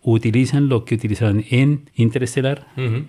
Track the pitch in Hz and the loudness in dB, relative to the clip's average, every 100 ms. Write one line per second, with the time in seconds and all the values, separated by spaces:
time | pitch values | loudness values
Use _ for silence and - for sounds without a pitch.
0 | - 113 117 120 127 143 143 120 - 113 | 0 0 2 0 2 2 2 0 -2 -4
1 | 107 104 107 104 110 123 143 147 - - | -2 -2 0 0 0 2 2 0 -4 0
2 | 117 131 123 139 131 143 - 131 127 117 | 0 0 -2 -2 -2 -4 -8 -6 -4 -4